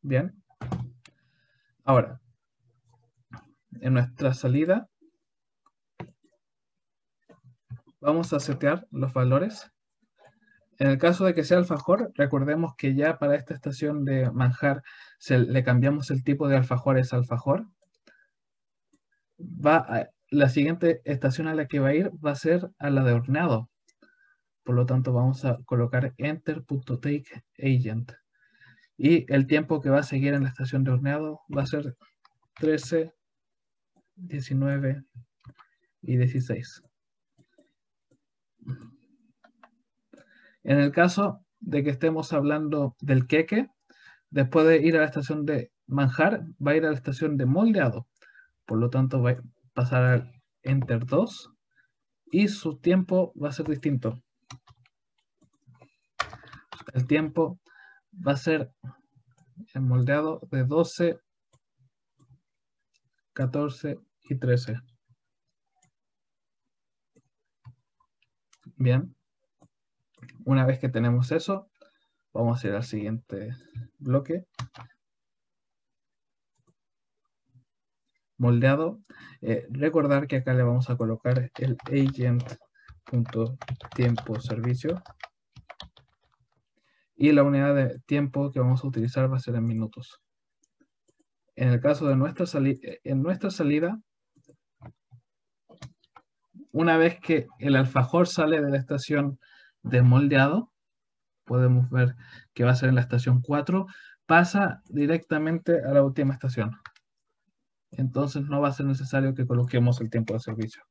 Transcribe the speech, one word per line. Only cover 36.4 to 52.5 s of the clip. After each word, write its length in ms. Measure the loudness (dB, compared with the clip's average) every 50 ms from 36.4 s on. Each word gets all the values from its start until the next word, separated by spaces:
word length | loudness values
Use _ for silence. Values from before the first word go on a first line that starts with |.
| -4 -4 -6 -8 -8 -14 -16 -20 _ _ _ _ _ _ _ _ _ _ _ _ _ _ _ _ _ _ _ _ _ _ _ _ _ _ _ _ _ _ _ _ _ _ _ _ -12 -12 -12 -12 -12 -20 -20 _ _ _ _ _ _ _ _ _ _ -20 _ _ -20 _ _ _ _ _ _ _ _ _ -20 -20 -20 _ _ _ _ _ _ _ _ 2
En 120 | 2 4
el 120 | 4 2
caso 540 | 4 4 4 4 4 0 0 -2 -2 -6 _ _ _ _
de 240 | -12 -4 -2 -2 0
que 80 | -2
estemos 420 | -2 0 0 -2 0 -2 -4 -2 -2
hablando 600 | -2 0 0 -2 -2 -2 -4 -2 -2 -2 -4 -6 _
del 280 | -2 0 2 2 2 2
queque, 400 | 2 0 2 2 0 -2 -2 -2 _ _ _ _ -20 _ -20 -20 -20 _ _ _
después 340 | -2 -2 0 2 4 4 6
de 160 | 6 6 6
ir 140 | 6 4 4
a 60 | 4
la 40 | 2
estación 400 | 2 -2 -6 -4 -4 -4 -4 -2
de 260 | -2 -2 -4 -4 -8 _ _ _
manjar, 580 | -6 -2 0 0 0 2 2 2 2 2 -2 -6 -12 -14 _ -2
va 60 | 0
a 40 | 2
ir 100 | 2 2
a 40 | 0
la 60 | -2
estación 420 | -2 -4 -8 -6 -4 -4 -2 -2 0
de 80 | 0
moldeado. 600 | 0 2 2 4 2 2 2 2 0 -2 -4 -10 _ _ _ _ _ _ -20 -20 _ _ _ _
Por 140 | -6 -2 -2
lo 100 | -2 0
tanto, 320 | 0 0 0 0 0 0
va 100 | 0 0
a 120 | 0 -2 -6 -20 _ _ _ _ _
pasar 300 | -4 -2 0 0 2 2
al 380 | 4 2 2 0 -4 -16 -20 _ _ _ _ _
enter 420 | -2 -2 -2 0 -2 -4 -4 -4
dos 460 | -2 0 0 0 0 -4 -14 -20 -20 _ _ _ _ _ _ _ _ _ _ _ _ _ _ _
y 220 | -2 0 2 2
su 320 | 2